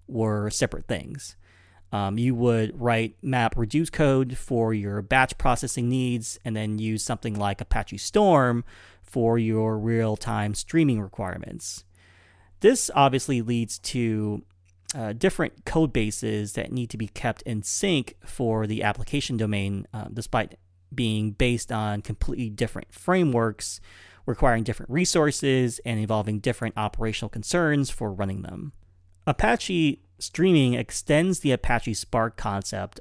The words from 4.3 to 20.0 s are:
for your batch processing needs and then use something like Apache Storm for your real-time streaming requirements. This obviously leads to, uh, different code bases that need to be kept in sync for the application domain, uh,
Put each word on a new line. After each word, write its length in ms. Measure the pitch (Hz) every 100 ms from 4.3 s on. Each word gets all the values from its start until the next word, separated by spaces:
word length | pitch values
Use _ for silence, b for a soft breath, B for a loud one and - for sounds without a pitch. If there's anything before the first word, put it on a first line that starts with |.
| 127
for 380 | - 120 113
your 260 | 110 101 101
batch 380 | 98 131 131 -
processing 500 | 131 120 135 - 120
needs 500 | 131 127 120 107 -
and 100 | 123
then 240 | 110 107 107
use 240 | 110 110
something 320 | - 117 117
like 260 | 104 101 98
Apache 380 | - 113 104 104
Storm 680 | - 208 202 156 123 120 - B B B
for 360 | - 131 113 117
your 400 | 113 110 110 110
real-time 760 | 110 117 113 107 - 107 104
streaming 460 | 104 - 165 151 113
requirements. 840 | 98 - 92 90 - - - - - b b b b b b b
This 300 | - 262 -
obviously 460 | - 139 131 - 127
leads 380 | 113 120 110 -
to, 640 | - 131 117 107 107 104 - _ _ _ -
uh, 200 | 143 110
different 500 | 113 190 - 156 -
code 300 | - 160 156
bases 580 | 120 107 - 113 107 104
that 200 | - -
need 180 | 127 117
to 80 | 107
be 100 | 107
kept 320 | - 120 -
in 200 | - 107
sync 540 | - - 202 156 - - -
for 400 | - 120 110 107
the 160 | 107
application 560 | 104 104 - 143 - 120
domain, 480 | 107 104 98 98 -
uh, 140 | 113